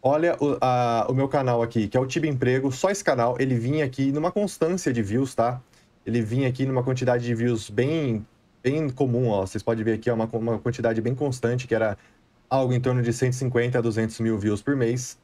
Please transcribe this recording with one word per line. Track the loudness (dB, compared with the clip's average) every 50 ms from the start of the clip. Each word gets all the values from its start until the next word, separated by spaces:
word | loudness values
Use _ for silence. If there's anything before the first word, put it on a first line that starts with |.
| 2
Olha | 2 2 4 2 2 0 2
o, | 0 0 0 0
a, | 0 2 2 2 2 2 2 0 0 0
o | 2
meu | 0 0 2
canal | 2 0 2 2 2 2 0
aqui, | 0 0 -2 -2
que | 2 2
é | 0
o | 0
Tiba | 0 -2 -2 0
Emprego, | 0 0 0 0 2 2 2 0 -2 -2
só | 0 0 0
esse | 0 0 0
canal, | 0 2 2 2 0 2 0
ele | 0 0 0
vinha | 0 0 0 0 0 0
aqui | -2 -2 -2 0 0
numa | 0 0 -2 -2 0
constância | 0 -2 -2 -2 -2 -2 0 0 -2 -2 -2 0
de | 0
views, | -2 0 0 -2 -2 -2 0
tá? | 0 0 0 0 -4 -10 _ _ _ _ _ _ _ _
Ele | -2 -2 -2
vinha | 0 0 0 0 0 0
aqui | 0 0 -2
numa | 0 0 0 0
quantidade | 0 -2 0 0 0 0 0 0
de | -2 -2
views | 0 0 0 0 0 -4 -4
bem, | -2 0 0 0 0 0 0 -2 -2 -4 -4 -8 _ _ _ _ _ _ _
bem | -2 0 0 -2 -4
comum, | 0 0 0 0 2 2 2 2
ó. | 2 0 -2
Vocês | -2 -4 -4 -2
podem | 0 0 0 2
ver | 0 0
aqui, | 0 0 -2
ó, | 0
uma, | 0 -2 -2 -2
uma | -4 -2 -2 -2 -2
quantidade | -2 -4 -4 0 0 0 0 2
bem | -2 -2 -2
constante, | 0 -2 -2 -2 -2 -2 0 0 -2 -2 -2
que | 0
era | 0 0 0 -2 -4 -10 _ _ _ _ _ _ _ _ _
algo | 0 2 2 2 2
em | 2
torno | 2 2 2 2
de | 2 0 0
cento | 0 0 0 0
e |
cinquenta | 0 -2 0 0 2 0 2 0 0
a |
duzentos | 0 2 0 0 -2 -2 -2 -2
mil | 0 0 0
views | 0 0 0 0 0
por | 0 -2 0
mês. | 2 2 0 0 -2 -4 -8 -12 _